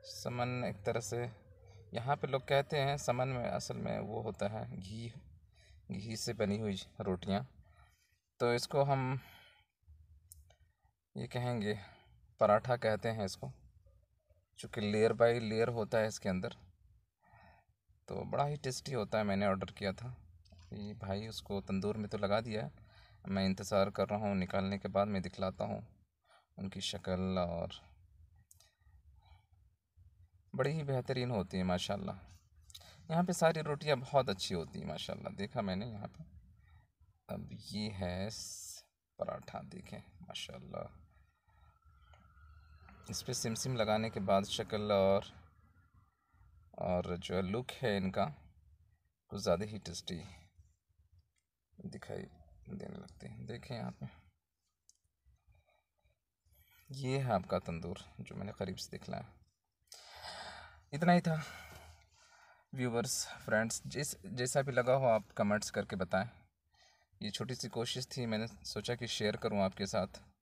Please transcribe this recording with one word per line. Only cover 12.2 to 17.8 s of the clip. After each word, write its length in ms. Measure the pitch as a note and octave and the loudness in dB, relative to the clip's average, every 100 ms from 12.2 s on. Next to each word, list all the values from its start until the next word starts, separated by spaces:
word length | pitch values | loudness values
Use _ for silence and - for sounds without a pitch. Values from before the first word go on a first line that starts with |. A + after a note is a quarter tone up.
| - _ | -20 _
पराठा 340 | G#2+ G#2 - B2 | 8 8 6 2
कहते 320 | A2 G#2+ A#2 | 4 2 0
हैं 160 | A2 G2 | 0 -2
इसको, 260 | - - - - - - _ _ _ _ _ _ - | -4 -10 -12 -20 -20 -20 _ _ _ _ _ _ -14
चूँकि 220 | - - | -6 -2
layer 300 | G#2 G#2+ A2 | 2 6 6
by 240 | A2 A#2 A#2+ | 8 6 6
layer 320 | A2 A2 A#2 A#2 | 2 2 2 2
होता 220 | G#2 A#2 | 2 2
है 100 | A2 | 2
इसके 220 | - G#2 | 0 0
अंदर, 260 | F#2 F2+ - - _ - - _ _ _ - - - _ _ | 0 -2 -8 -20 _ -20 -20 _ _ _ -20 -20 -20 _ _